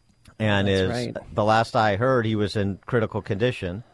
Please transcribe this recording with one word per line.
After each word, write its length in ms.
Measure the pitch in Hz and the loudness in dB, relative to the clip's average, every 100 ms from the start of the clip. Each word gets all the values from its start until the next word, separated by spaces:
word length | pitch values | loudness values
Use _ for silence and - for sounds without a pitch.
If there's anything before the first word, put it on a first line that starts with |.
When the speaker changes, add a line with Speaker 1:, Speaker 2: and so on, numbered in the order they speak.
| _ _ - - | _ _ -18 -4
Speaker 1:
And 300 | 110 101 98 | 0 2 2
Speaker 2:
That's 140 | 95 | 2
Speaker 1:
is 80 | 92 | 2
Speaker 2:
right. 280 | 120 117 - - | -2 -4 -8 -8
Speaker 1:
the 120 | - 107 | -2 2
last 320 | 110 113 123 | 4 2 2
I 180 | 110 98 | 2 2
heard, 300 | 127 131 110 | 2 2 0
he 100 | 110 | 0
was 220 | 101 110 | -2 -2
in 200 | 98 92 - | -2 -4 -2
critical 360 | 123 110 107 | -2 0 -4
condition 640 | - 101 123 123 92 92 - | -4 0 0 -2 -6 -8 -12